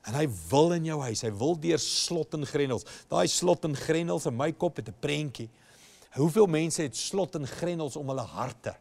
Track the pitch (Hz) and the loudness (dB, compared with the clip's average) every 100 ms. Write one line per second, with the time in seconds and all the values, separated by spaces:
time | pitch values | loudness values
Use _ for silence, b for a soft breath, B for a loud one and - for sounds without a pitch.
0 | - 135 156 95 82 135 165 175 160 156 | -4 0 0 -2 2 6 6 4 -2 -4
1 | 131 104 117 101 135 170 165 156 - - | -4 -2 -4 0 0 0 2 2 2 -2
2 | - 170 156 156 139 147 139 117 - B | 0 -2 -2 -4 -2 0 0 -2 -6 B
3 | B 170 180 - 175 175 160 139 - 160 | B 2 2 2 2 2 0 -4 0 0
4 | 170 175 156 117 151 165 175 - 110 98 | 2 -2 -2 0 -2 0 -2 -2 -12 -6
5 | 143 147 151 - 113 B B B B B | -4 -2 -4 -8 -12 B B B B B
6 | B - 160 208 202 156 165 165 147 - | B 0 2 6 6 6 2 -2 -4 -4
7 | - 196 175 165 135 - 175 170 151 151 | -4 -2 -2 -4 -6 -4 -4 -2 -4 -6
8 | 135 135 101 - 123 - 110 - | -4 -4 -6 -6 -6 -6 -10 -10